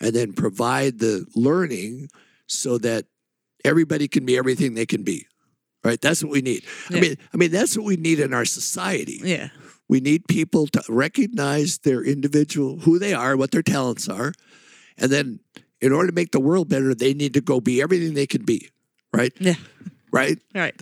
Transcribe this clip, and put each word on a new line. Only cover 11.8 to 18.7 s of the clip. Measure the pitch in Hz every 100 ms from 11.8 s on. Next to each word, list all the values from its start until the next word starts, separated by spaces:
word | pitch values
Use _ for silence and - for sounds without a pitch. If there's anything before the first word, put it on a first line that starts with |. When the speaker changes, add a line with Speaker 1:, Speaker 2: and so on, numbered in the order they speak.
| 147 127
Speaker 1:
individual, | 131 143 139 147 151 160 135 120
who | 160 170
they | 202
are, | 147 127 135
what | 135
their | 175
talents | 165 139 127 117 -
are. | 95 131 - _ - _ - _ -
And | 131
then | 139 139 113 _ - _ -
in | 127
order | 135 123
to |
make | 85 -
the | 139
world | 135 185 160
better, | 135 135
they | 117 131
need | 139 143
to | 131
go | 120 131
be | 113 123
everything | 147 180 165
they | 143 139
can | -
be, | - 110 -